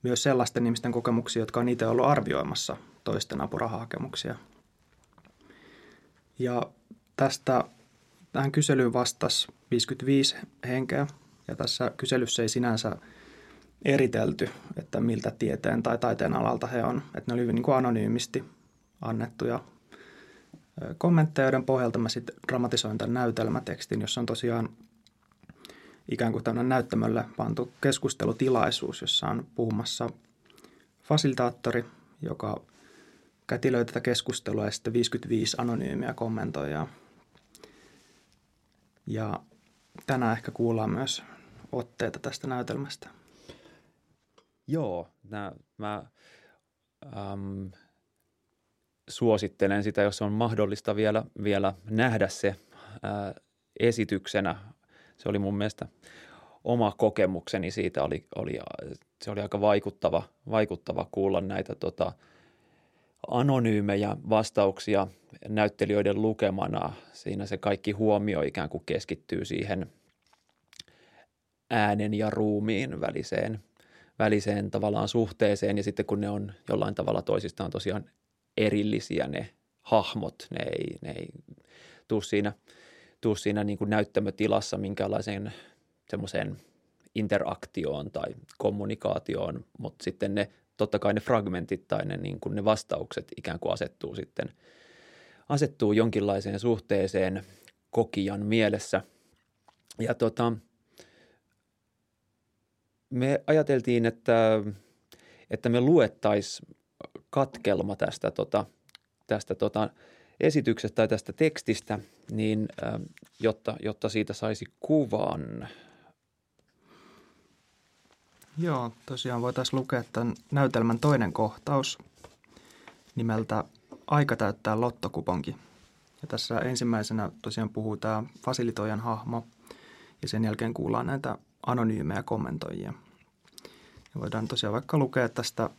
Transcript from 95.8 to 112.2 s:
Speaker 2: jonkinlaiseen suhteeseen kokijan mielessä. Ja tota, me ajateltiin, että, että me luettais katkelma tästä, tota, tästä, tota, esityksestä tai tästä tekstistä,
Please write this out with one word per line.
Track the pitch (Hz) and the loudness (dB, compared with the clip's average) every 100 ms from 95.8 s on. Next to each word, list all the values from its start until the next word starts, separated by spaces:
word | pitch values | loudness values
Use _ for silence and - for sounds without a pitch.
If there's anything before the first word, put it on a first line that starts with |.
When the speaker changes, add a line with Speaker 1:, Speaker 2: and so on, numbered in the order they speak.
| 110 | 4
Speaker 2:
jonkinlaiseen | 107 113 107 101 98 101 101 | 6 6 4 2 0 -2 -2
suhteeseen | 117 110 - 104 95 95 92 95 98 - - _ _ | 2 0 2 0 2 2 0 0 -8 -20 -20 _ _
kokijan | - 110 - 98 101 104 | 0 0 0 -2 -2 0
mielessä. | 113 107 101 - 98 - _ _ _ _ _ _ _ _ - | 4 4 2 0 -2 -2 _ _ _ _ _ _ _ _ -6
Ja | 113 | -4
tota, | 120 113 113 117 110 - _ _ _ - _ _ _ _ _ _ _ _ _ _ _ _ _ _ _ _ _ _ _ _ | 2 0 2 0 0 -8 _ _ _ -20 _ _ _ _ _ _ _ _ _ _ _ _ _ _ _ _ _ _ _ _
me | 127 131 139 - | -2 2 2 4
ajateltiin, | 156 147 135 117 120 113 | 4 6 2 4 4 4
että, | 117 - 117 113 110 104 101 _ _ _ - - - _ | 0 2 6 6 4 0 -8 _ _ _ -20 -20 -20 _
että | - 120 | -4 2
me | 120 | 4
luettais | 127 170 107 - 107 104 - - - - _ _ - - _ | 8 8 6 4 2 2 0 -10 -14 -20 _ _ -18 -18 _
katkelma | - 135 - - 98 95 98 | 0 0 0 0 2 0 -2
tästä, | 98 - 107 | -2 0 -4
tota, | - 104 104 - _ _ - _ _ _ | -2 0 0 -2 _ _ -20 _ _ _
tästä, | 107 - - | -4 -2 -2
tota, | 104 107 107 - - - _ _ | 0 0 -2 -4 -20 -20 _ _
esityksestä | 156 151 123 110 107 - | 2 4 2 0 0 2
tai | 110 | 2
tästä | 107 - | 2 -2
tekstistä, | 104 156 156 - 117 - 107 104 _ | 2 2 2 -2 -2 -2 -6 -6 _